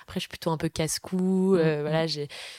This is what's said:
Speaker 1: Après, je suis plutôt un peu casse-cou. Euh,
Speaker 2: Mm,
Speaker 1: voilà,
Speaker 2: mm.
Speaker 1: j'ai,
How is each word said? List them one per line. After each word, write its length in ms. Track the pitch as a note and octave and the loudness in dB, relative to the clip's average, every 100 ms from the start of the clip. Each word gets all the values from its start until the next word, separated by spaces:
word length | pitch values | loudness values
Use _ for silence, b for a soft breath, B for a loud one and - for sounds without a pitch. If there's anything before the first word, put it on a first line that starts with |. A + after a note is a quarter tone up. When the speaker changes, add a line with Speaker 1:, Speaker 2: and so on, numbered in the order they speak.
Speaker 1:
Après, 100 | - | -10
je 60 | F#3 | -10
suis 80 | - | -8
plutôt 220 | - F3 | -6 -2
un 60 | D#3 | 0
peu 120 | E3 | -2
casse-cou. 840 | - D#3 - - F#3 F#3 F#3+ F#3+ | -2 -2 -2 -4 0 2 4 4
Euh, 240 | F#3+ D#3+ D3+ | 6 4 2
Speaker 2:
Mm, 20 | |
Speaker 1:
voilà, 220 | D3+ D#3+ | 0 0
Speaker 2:
mm. 40 | E3 | 0
Speaker 1:
j'ai, 200 | D3+ D3 B B | -2 -8 B B